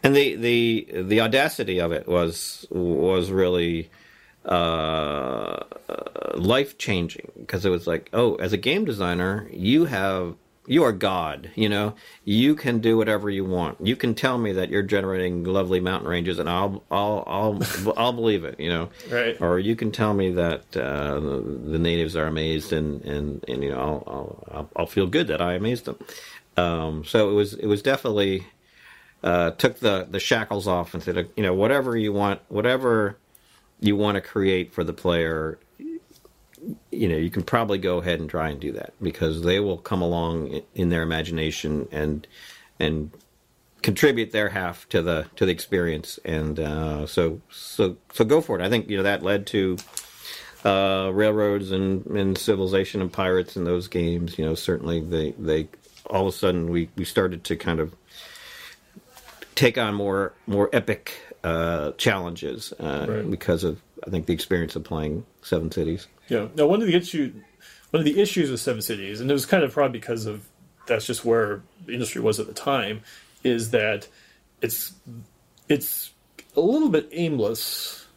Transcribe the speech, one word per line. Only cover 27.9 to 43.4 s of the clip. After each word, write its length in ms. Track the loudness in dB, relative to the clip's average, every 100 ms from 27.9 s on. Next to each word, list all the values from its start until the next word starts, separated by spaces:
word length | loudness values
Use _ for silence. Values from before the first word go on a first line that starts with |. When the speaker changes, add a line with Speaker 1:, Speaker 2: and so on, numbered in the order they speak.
| 0 0 2 2 0 -6 _ _ _ -20 -20 -20 _
Speaker 1:
uh, 280 | 0 2 2
took 260 | 2 0 2
the, 260 | 0 0 -2
the 100 | -4
shackles 460 | 0 0 0 -4 0
off 260 | 0 -2
and 80 | -6
said, 260 | -2 -2 -2 0
you 60 |
know, 120 | 0
"Whatever 420 | 4 4 4 2 0
you 160 | 0
want, 280 | 2 0 0 _
whatever 680 | 0 2 2 2 2 2 -4 _ _ _ _ _ _
you 160 | 2
wanna 260 | 4 2 0
create 520 | -2 0 2 2 0
for 100 | -4
the 80 | -4
player, 680 | 0 2 2 2 0 -4 -8 _ _ -12 -12 _ -20 -20 _ _ -16 -14 -14 _
you 180 | -2 0
know, 80 | 2
you 120 | 0
can 120 | -2
probably 340 | 0 0 2 0
go 220 | 0 0
ahead 200 | 0 -2
and 100 | -2
try 180 | -2 -4
and 100 | -4
do 120 | -6
that, 220 | -8 -12 _
because 400 | -6 0 -2 2
they 160 | 2 2
will 160 | 2 -2
come 220 | -2 0
along 540 | 0 0 0 -2 -4
i-, 80 | -8 -8
in 140 | 0 2
their 140 | 2
imagination 840 | 0 -2 -2 -2 -2 -2 -4 -4 -4
and, 340 | -4 -2 -4 -8 -20 -20 -20 -20 _
and 300 | -2 -2 -6 -14 _ _